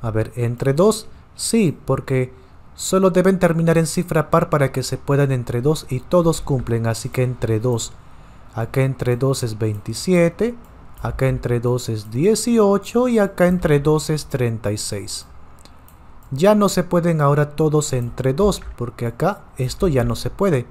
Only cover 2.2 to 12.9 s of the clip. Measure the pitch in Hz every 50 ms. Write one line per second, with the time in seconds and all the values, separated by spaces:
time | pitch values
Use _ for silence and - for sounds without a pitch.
2.2 | 127 127 - - - - - - - - - - - - - 185 190 190 175 180
3.2 | 175 190 190 175 180 170 165 165 165 165 165 165 165 156 - - 175 - 156 160
4.2 | 147 - - 165 175 - - 151 139 135 - 131 127 - - 127 - - 143 139
5.2 | 143 139 135 127 120 - 117 120 120 147 156 147 - - - 127 - - - 180
6.2 | 170 165 156 - - - 143 127 117 - 117 113 113 113 113 - - 131 - -
7.2 | 127 123 127 120 - 113 113 110 110 127 123 113 - - - - - - - -
8.2 | - - - - - - - - 113 - - 139 131 135 131 - - 123 123 120
9.2 | 131 135 135 - - 90 82 98 113 110 107 104 - - 113 - - - 185 175
10.2 | 170 170 170 - 202 233 240 - - - - - - - - - - 113 113 -
11.2 | 135 131 127 127 - 120 120 120 117 123 123 123 - - 117 107 101 107 107 120
12.2 | 147 202 220 214 - 240 233 226 214 202 196 202 202 -